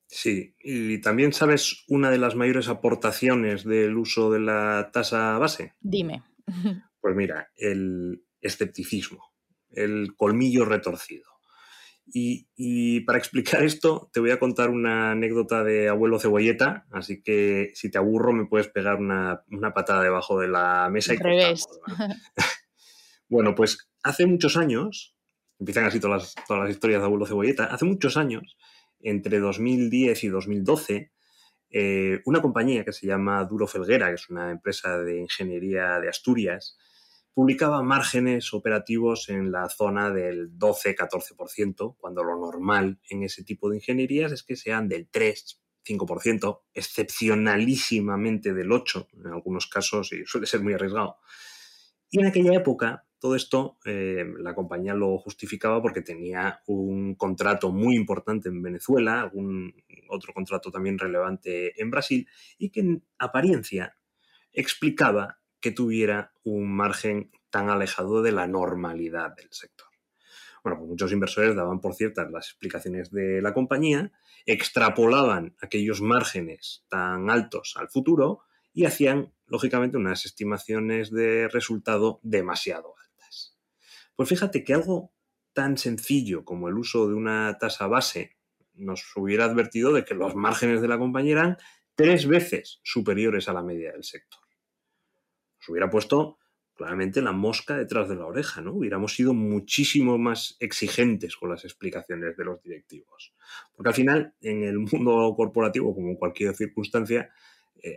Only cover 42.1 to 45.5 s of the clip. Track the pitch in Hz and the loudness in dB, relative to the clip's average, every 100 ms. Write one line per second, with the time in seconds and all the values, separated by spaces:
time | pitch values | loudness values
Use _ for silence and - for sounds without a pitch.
42.1 | 90 85 87 87 82 92 104 95 95 _ | -4 -4 -4 -6 -6 0 2 0 -2 _
43.1 | 101 98 - 95 104 101 104 - 127 131 | -8 -8 -8 -12 -6 -4 -4 -2 -2 0
44.1 | 139 156 139 - 127 - 110 107 87 - | 0 -2 -6 -8 -10 -4 -2 -2 -4 -4
45.1 | 110 110 104 - | 0 0 0 -10